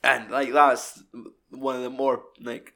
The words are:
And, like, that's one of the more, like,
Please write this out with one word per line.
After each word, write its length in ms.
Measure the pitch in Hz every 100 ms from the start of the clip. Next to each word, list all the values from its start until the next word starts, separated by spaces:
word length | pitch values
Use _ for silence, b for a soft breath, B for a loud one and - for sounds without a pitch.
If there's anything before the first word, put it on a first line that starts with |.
And, 280 | 127 127 107
like, 220 | 127 135
that's 500 | 139 143 120 - - _ 120 - _ _
one 280 | 127 135 127
of 60 |
the 60 | 123
more, 360 | 131 135 120 - _
like, 320 | 120 120 -